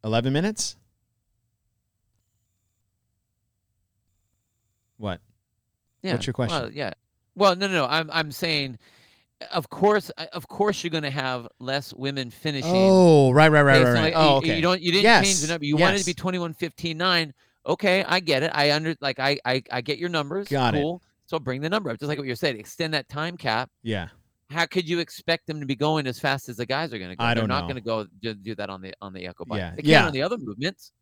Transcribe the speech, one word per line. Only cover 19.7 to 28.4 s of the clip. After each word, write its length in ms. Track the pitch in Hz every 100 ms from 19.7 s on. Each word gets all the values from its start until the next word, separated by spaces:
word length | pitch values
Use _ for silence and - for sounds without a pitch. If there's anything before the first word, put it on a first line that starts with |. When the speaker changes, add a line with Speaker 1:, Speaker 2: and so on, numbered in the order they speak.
Speaker 2:
I 100 | 127
get 160 | 123 135
your 120 | 175
numbers. 380 | 165 143 180 202
Speaker 1:
Got 280 | 139 123 147
it. 60 |
Speaker 2:
Cool. 180 | 147 180 _ _ _
So 140 | 165
bring 220 | 127 131
the 80 | 156
number 200 | 208 175
up, 80 | 117
just 80 | 147
like 120 | 147
what 80 | 139
you 80 | 120
said. 200 | 160 113
Extend 380 | 107 - 160
that 160 | 156 -
time 260 | 143 160 175
cap. 340 | 135 110 127 _
Speaker 1:
Yeah. 280 | 113 104 85 _ _ _ _
Speaker 2:
How 160 | 156 165
could 200 | 185 160
you 120 | 170
expect 480 | 165 - - 165 -
them 120 | 156
to 60 | 139
be 100 | 127
going 300 | 151 156 131
as 140 | 120
fast 280 | 147 135 -
as 100 | 113
the 100 | 120
guys 260 | 135 160
are 60 | 113
gonna 160 | 92 90
go? 80 |
Speaker 1:
I 100 | 117
Speaker 2:
They're 80 | 117
Speaker 1:
don't 80 | 110
Speaker 2:
not 140 | 135
Speaker 1:
know. 40 | 85
Speaker 2:
gonna 120 | 131
go 240 | 107 110 101 98
do, 140 | 113
do 180 | 107